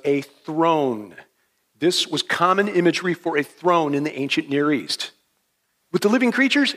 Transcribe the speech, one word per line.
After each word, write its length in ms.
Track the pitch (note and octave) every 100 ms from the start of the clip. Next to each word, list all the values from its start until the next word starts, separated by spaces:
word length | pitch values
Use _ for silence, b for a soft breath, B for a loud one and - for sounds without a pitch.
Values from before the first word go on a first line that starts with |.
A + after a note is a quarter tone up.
a 180 | C#3+ C#3+
throne. 960 | - _ - D#3 E3 D#3+ C3+ G#2+ G2+ E2+ - _ _ _ _ -
This 260 | F3 F3+ -
was 160 | D3
common 460 | - - F3+ G3 G3+
imagery 460 | F#3 E3+ - F3+
for 240 | E3 E3 D3
a 60 |
throne 520 | C#3 - F3 F3 D3 C#3+
in 80 |
the 160 | D3+ C3
ancient 300 | C#3 - C#3
Near 220 | C#3 D3
East. 400 | C#3+ - - - _ _ _ _ _ _ _ _
With 80 | F3
the 80 | G#3
living 240 | B3 A#3+
creatures, 420 | B3 C4+ C#4+ C4